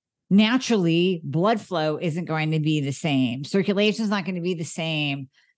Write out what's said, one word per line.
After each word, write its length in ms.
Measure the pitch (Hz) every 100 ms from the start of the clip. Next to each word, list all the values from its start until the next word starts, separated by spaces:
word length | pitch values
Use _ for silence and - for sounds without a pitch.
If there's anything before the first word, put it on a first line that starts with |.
| _ _ -
naturally, 880 | 196 220 262 254 220 170 165 185 170
blood 360 | 143 156 202 220
flow 380 | - 175 156 151
isn't 240 | 175 160
going 280 | 160 156 156
to 60 | 160
be 220 | 156 156
the 120 | 139
same. 520 | 135 160 135 127 127
Circulation 600 | 143 196 190 196 214 214
is 60 | 220
not 140 | 202
gonna 160 | 165 180
be 140 | 170
the 100 | 170
same. 640 | 156 - 160 156 147 139 135 _ _